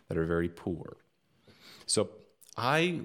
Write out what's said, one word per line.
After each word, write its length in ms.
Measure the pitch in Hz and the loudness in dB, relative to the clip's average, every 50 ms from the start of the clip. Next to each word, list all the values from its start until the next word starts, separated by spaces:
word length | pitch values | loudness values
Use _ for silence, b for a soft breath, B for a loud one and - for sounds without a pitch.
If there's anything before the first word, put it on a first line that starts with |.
| B | B
that 100 | B - | B -2
are 80 | 82 82 | 0 0
very 240 | 82 85 85 85 87 | 2 2 2 0 0
poor. 480 | 85 - - 95 85 78 - - - - _ _ _ _ _ _ _ _ B B B B B B B B B | -4 -6 -6 -6 -6 -6 -8 -12 -16 -18 _ _ _ _ _ _ _ _ B B B B B B B B B
So 260 | B - 107 98 - - - - _ _ _ - - - | B 2 2 2 0 -4 -16 -20 _ _ _ -20 -14 -6
I 440 | 110 117 127 147 160 165 180 170 147 | -2 0 2 4 4 4 2 0 -2